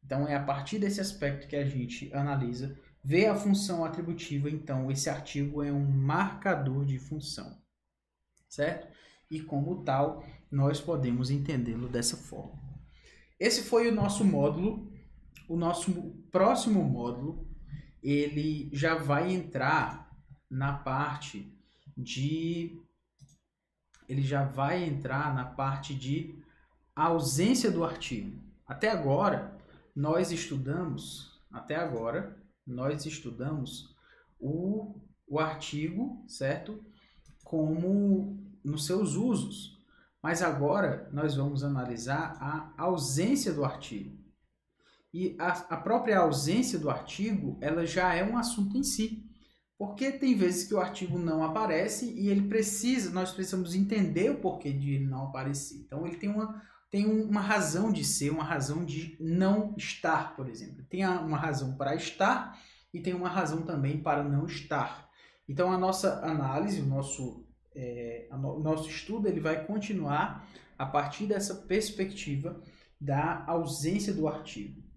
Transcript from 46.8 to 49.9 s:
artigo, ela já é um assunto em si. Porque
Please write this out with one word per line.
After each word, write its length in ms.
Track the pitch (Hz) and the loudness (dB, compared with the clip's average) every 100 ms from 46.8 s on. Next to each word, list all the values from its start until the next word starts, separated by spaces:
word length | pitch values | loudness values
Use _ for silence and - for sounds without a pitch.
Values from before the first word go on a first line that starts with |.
| 151 | 0
artigo, 680 | 123 - - 208 202 139 - | -2 -6 -4 0 0 0 -4
ela 240 | 143 160 170 | -2 0 0
já 300 | 170 180 170 | 2 2 4
é 80 | |
um 120 | 196 240 | 2 0
assunto 400 | 233 - 196 226 | 0 0 0 2
em 80 | |
si. 400 | 277 - 220 - - - _ _ _ _ | 0 0 -2 -2 -12 -20 _ _ _ _
Porque 340 | 202 | -8